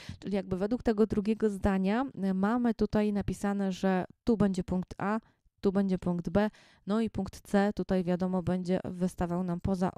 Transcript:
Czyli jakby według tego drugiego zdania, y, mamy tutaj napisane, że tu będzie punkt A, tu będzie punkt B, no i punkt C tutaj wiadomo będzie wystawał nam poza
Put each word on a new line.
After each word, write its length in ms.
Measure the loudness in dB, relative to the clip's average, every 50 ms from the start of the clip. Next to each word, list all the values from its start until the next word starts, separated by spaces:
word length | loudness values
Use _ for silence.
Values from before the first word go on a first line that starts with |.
| -14 -14 -14 -10
Czyli 160 | -6 -4 -2
jakby 220 | -2 -2 -2 -2
według 260 | -2 0 0 -2 0 0
tego 240 | 0 4 4 4
drugiego 440 | 4 4 -2 0 0 0 0 0 0
zdania, 560 | 0 0 0 2 2 2 2 2 2 2 0 -2 -4 -4 -2
y, 100 | -2 0
mamy 400 | 2 2 2 2 2 2 0 2
tutaj 380 | 2 0 2 2 2 2 2 0
napisane, 600 | -2 -2 -2 -4 -2 -2 -2 0 0 0 -2 -2
że 320 | 0 2 2 2 2 0 -4 -10 _ 0
tu 120 | 0 2
będzie 280 | 4 4 2 2 0 -2
punkt 300 | -2 -2 -2 -4 -4 -6 -6
A, 220 | -4 -2 -2 -4 -4 _ _ _ _ _ _ -2
tu 120 | -2 0 2
będzie 260 | 2 2 2 0 -2
punkt 320 | 0 -2 -2 -2 -4 0
B, 200 | 2 2 2 2 -2 -8 -20 -20 _ _ -6
no 140 | -2 -2 0
i 100 | 0 -2
punkt 300 | -2 -4 -6 -6 -8 -14
C 320 | -10 0 2 2 2 2 0
tutaj 300 | -2 -2 0 0 0 2
wiadomo 380 | 0 0 0 0 0 -2 -2 0
będzie 380 | 0 -2 -2 0 0 -2 -2 -2
wystawał 600 | -4 -4 -2 -2 -2 -2 -2 -4 -2 -2 -2 -2
nam 160 | -2 -4 -4
poza 300 | -2 -2 0 0 0 -2 0